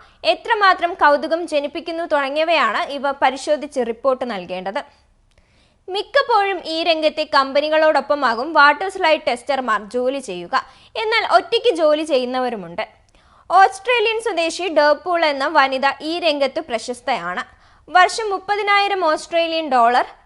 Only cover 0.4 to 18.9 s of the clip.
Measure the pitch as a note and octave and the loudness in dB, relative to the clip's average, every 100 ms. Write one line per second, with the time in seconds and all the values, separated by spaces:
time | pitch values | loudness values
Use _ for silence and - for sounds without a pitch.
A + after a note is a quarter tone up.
0.4 | A4 G#4+ G4 F4+ E4+ F4+ D4+ C#4+ D#4 E4 | -2 2 2 2 -2 2 2 4 0 -4
1.4 | E4+ D4 C#4+ E4 E4+ E4 E4+ D4 C4+ D4+ | -2 -4 -4 -8 -8 -8 -2 -2 0 -2
2.4 | D#4+ D#4 B3 C#4+ F4 C#4+ C#4 C#4 F3 C4+ | 0 2 2 0 -4 -4 -4 0 0 0
3.4 | D#4 D4 D4 C4+ A#3 A3+ C4+ B3+ B3 G3 | -2 -2 -2 -4 -4 -2 -2 -2 -4 -6
4.4 | F3+ F3+ F#3+ C4 - _ _ _ _ _ | -8 -8 -6 -8 -10 _ _ _ _ _
5.4 | _ _ _ _ - G4 A4 C#5 C5+ G#4+ | _ _ _ _ -8 -6 -2 -2 2 2
6.4 | G4 F4+ D#4 D#4+ E4+ D#4+ D#4 D#4 D4+ C#4+ | 2 -4 -6 -4 0 0 0 -2 0 2
7.4 | C4+ C#4 D4+ D#4 D#4 D4 - D4 B3+ A3+ | 2 0 2 2 4 2 0 0 0 -2
8.4 | D#4 D#4 C#4+ D4 F#4+ F#4+ D#4+ D#4 C#4 B3 | 0 4 6 4 -4 -2 0 0 0 -4
9.4 | - B3+ B3 G3+ G#3 B3 B3+ C#4 G#3 F3 | -4 -4 -2 -4 -4 -4 -2 -4 -8 -10
10.4 | F3 - - - - - A4 A4+ F#4+ F4 | -4 -4 -4 -20 -14 -6 -2 -2 2 2
11.4 | - A4+ A#4+ E4+ D4+ D4+ D#4+ C4+ B3 B3+ | 2 0 0 2 2 0 0 -2 -2 -4
12.4 | B3 A3 E3+ E3+ - _ _ _ _ _ | -4 -6 -10 -10 -10 _ _ _ _ _
13.4 | - F4+ G#4+ - A#4+ A#4+ A4 A4 A#4 E4+ | 2 6 6 2 -2 0 2 -2 -4 -2
14.4 | E4 E4 F4+ D#4 D4 D4 F4 E4+ D#4 C#4 | -2 -4 -2 2 4 2 0 0 0 0
15.4 | C4+ D#4 C4+ C4 C4+ - D#4 E4+ E4 C#4+ | 0 2 2 2 -2 -2 -6 -2 -2 0
16.4 | C4 D4+ D#4+ A#3 B3+ B3 C#4 G#3 F3 F#3 | -2 -4 -6 -8 -6 -8 -6 -4 -4 -8
17.4 | - _ _ _ - F4 F#4 G#4 A4 F#4 | -10 _ _ _ 0 4 4 2 -4 -4
18.4 | F#4+ G#4 G#4 G4+ G4+ | -4 -2 2 2 2